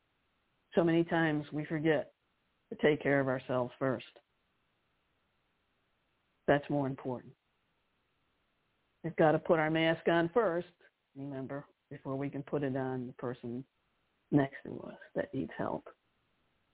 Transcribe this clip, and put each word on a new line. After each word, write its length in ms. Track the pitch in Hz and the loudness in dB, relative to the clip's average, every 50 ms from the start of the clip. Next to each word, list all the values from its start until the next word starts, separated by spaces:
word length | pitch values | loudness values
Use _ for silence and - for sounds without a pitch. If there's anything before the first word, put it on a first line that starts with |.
| _ _ _ _ _ _ _ _ _ _ _ _ _ _ - | _ _ _ _ _ _ _ _ _ _ _ _ _ _ 0
So 80 | 202 | 2
many 220 | 170 170 160 170 170 | 4 4 4 4 2
times 420 | 165 180 165 165 160 151 147 147 - | 2 2 2 2 2 0 -2 -4 -4
we 120 | - 147 151 | -6 -8 -6
forget 480 | - 170 156 147 160 151 135 - - _ _ _ _ _ _ _ _ _ _ _ - | -4 -4 0 2 2 2 2 0 -4 _ _ _ _ _ _ _ _ _ _ _ -16
to 80 | - - | -6 0
take 220 | - 151 151 147 | 2 2 2 2
care 180 | - 135 143 139 | 2 2 2 2
of 80 | 135 135 | 2 2
ourselves 440 | 127 135 - - 127 127 123 123 - - | -2 -4 -2 -2 -2 -2 -2 -2 -4 -4
first. 280 | 135 135 127 - - - - - _ _ _ _ _ _ _ _ _ _ _ _ _ _ _ _ _ _ _ _ _ _ _ _ _ _ _ _ _ _ _ _ _ _ _ _ _ _ _ _ _ _ _ _ - - | -2 -2 -2 -2 -6 -12 -20 -20 _ _ _ _ _ _ _ _ _ _ _ _ _ _ _ _ _ _ _ _ _ _ _ _ _ _ _ _ _ _ _ _ _ _ _ _ _ _ _ _ _ _ _ _ 0 2
That's 200 | 143 147 143 - | 2 2 2 0
more 200 | 147 143 139 131 | -2 0 0 -2
important. 440 | 135 - - 131 123 117 - 127 - _ _ _ _ _ _ _ _ _ _ _ _ _ _ _ _ _ _ _ _ _ _ _ _ _ _ _ _ _ _ _ _ _ | -4 -6 -8 -8 -8 -8 -10 -18 -20 _ _ _ _ _ _ _ _ _ _ _ _ _ _ _ _ _ _ _ _ _ _ _ _ _ _ _ _ _ _ _ _ _
We've 140 | - 165 - | -8 -4 2
gotta 220 | - 170 156 151 156 | 4 6 6 6 4
put 220 | - - 180 156 | 4 4 4 4
our 100 | 156 156 | 4 2
mask 380 | 160 160 160 165 160 160 - 175 | 2 2 4 2 2 2 2 2
on 220 | 170 170 170 170 - | 4 4 2 2 2
first, 320 | 247 226 190 165 175 175 - _ _ _ - _ _ _ _ - | 2 2 2 0 -2 -4 -8 _ _ _ -20 _ _ _ _ -14
remember, 480 | 139 139 143 139 135 135 113 139 143 143 - _ _ _ - 139 | -12 -10 -10 -8 -8 -8 -8 -10 -12 -12 -14 _ _ _ -18 -16
before 220 | 139 - 143 135 | -12 -8 -8 -6
we 120 | 135 143 139 | -4 -4 -6
can 140 | 135 139 | -6 -8
put 220 | 139 - - 147 143 | -8 -4 -4 -2 -2
it 120 | 135 127 | 0 -2
on 300 | 135 131 131 131 127 123 | -2 -2 -4 -4 -6 -6
the 60 | 123 | -8
person 520 | 127 - - 120 123 - - 120 117 127 131 _ _ _ _ _ _ _ _ _ _ _ _ - | -10 -8 -8 -8 -8 -8 -8 -8 -8 -8 -10 _ _ _ _ _ _ _ _ _ _ _ _ 2
next 240 | - 143 139 139 - - - | 2 2 2 2 -2 -10 -12
to 140 | - - - - - | -12 -12 -12 -12 -14
us 100 | - - - - - | -16 -18 -18 -10 -6
that 180 | - - - | -6 -6 -4
needs 200 | - 135 - - - | -4 -6 -6 -6 -6
help. 300 | - - 107 - - - - - _ _ _ _ _ _ _ _ _ _ _ _ _ _ _ | -6 -6 -4 -4 -6 -10 -12 -20 _ _ _ _ _ _ _ _ _ _ _ _ _ _ _